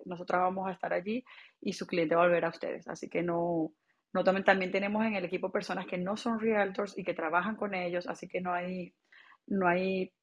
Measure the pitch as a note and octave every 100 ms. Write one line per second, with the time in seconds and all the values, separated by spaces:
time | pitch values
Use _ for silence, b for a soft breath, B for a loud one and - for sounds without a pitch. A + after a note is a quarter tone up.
0 | F#3 F3 F3+ F3+ F3+ F#3+ F#3+ F3+ E3+ F3
1 | F#3 A#3 - B B B G#3 F3+ F#3+ F3
2 | D#3+ E3 F3 E3+ E3 - - - - E3
3 | - E3+ F3 E3+ E3+ E3+ D#3 - _ _
4 | _ F#3 F3+ F#3+ F#3+ F#3+ F#3 G3 G3+ G#3
5 | A3 G3+ F3 F3+ F#3+ G#3 G3 F#3 F#3 F3+
6 | F3+ G#3+ A#3+ A3+ A3 G#3+ G3 F#3+ G3+ -
7 | F3+ E3 E3 E3+ F#3+ A3 G#3 F#3 F3+ F3
8 | F3+ E3+ F#3 F#3 F#3 F3 F3+ F#3 F3+ _
9 | b b b b - G3 F3+ F3+ F#3 F#3+
10 | F#3 _